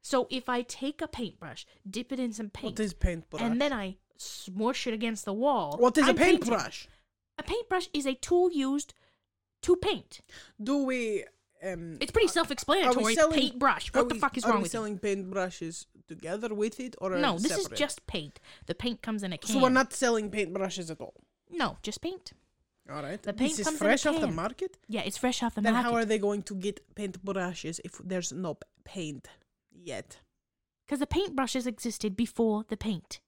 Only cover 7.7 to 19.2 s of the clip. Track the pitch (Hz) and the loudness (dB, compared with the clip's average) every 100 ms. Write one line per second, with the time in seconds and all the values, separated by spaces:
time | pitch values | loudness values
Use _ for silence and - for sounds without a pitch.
7.7 | 370 359 294 269 262 - 349 359 330 262 | -2 0 -2 -2 -2 4 6 6 4 2
8.7 | 285 - - _ _ _ _ _ _ - | 0 -2 -14 _ _ _ _ _ _ 4
9.7 | 359 392 240 - - _ - - _ 214 | 4 4 -2 -6 -20 _ -20 -20 _ 0
10.7 | 285 262 254 226 202 - _ _ _ 185 | 2 2 0 0 -2 -4 _ _ _ -8
11.7 | 175 165 156 277 453 403 339 330 277 - | -6 -8 -6 0 4 4 4 0 -2 2
12.7 | 359 302 247 220 226 311 320 254 247 269 | 4 6 4 4 4 6 6 2 2 2
13.7 | 156 - 262 247 233 277 254 226 214 196 | 2 0 2 2 2 0 0 2 2 2
14.7 | 233 214 202 208 196 185 190 185 - 165 | -4 -4 -4 -2 -2 -2 -2 -2 -4 -10
15.7 | 165 - _ _ 160 160 202 226 208 214 | -10 -16 _ _ -14 -8 -6 -4 -2 -2
16.7 | - 254 - 190 185 277 170 240 302 370 | -2 -12 -6 -2 2 2 2 0 0 -2
17.7 | - 190 - - 180 147 - - - - | -2 -4 -4 -8 -8 -8 -16 -20 -20 -10
18.7 | 175 247 233 - 214 | -6 -4 -6 -6 -4